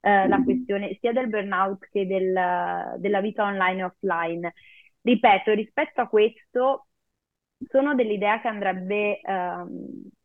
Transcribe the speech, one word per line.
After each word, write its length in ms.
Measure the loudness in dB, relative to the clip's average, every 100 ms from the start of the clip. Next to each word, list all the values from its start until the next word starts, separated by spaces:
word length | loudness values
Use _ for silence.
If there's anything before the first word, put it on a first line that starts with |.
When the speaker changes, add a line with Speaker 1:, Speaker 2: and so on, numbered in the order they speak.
Speaker 1:
eh, 280 | 4 4 4
la 120 | 2
Speaker 2:
Mm. 20 |
Speaker 1:
questione 540 | 2 0 0 -4 -4 -4
sia 120 | -2
del 160 | 0 -2
burnout 600 | -4 -2 0 0 -2 -6
che 160 | -4 0
del, 260 | 0 0 0 0 0 -2 -4 -6 -6
della 220 | -2 -2
vita 240 | -2 -2
online 360 | -2 0 0 0
e 40 |
offline. 680 | -6 _ -4 -2 -2 -4 -8 -10 -20 -20 -20 _
Ripeto, 520 | 0 4 6 4 4
rispetto 460 | 0 -2 -4 -4 -2
a 60 | 0
questo 800 | 4 2 0 _ -2 0 0 _ _ _ _ _ _ _ _ 0
sono 260 | 2 2
dell'idea 460 | 0 0 0 0 0
che 80 | -2
andrebbe, 720 | -2 -4 -4 -4 -2 -2 -2
ehm, 920 | -4 -4 -4 -6 -10 -12 -14 -16 -18 _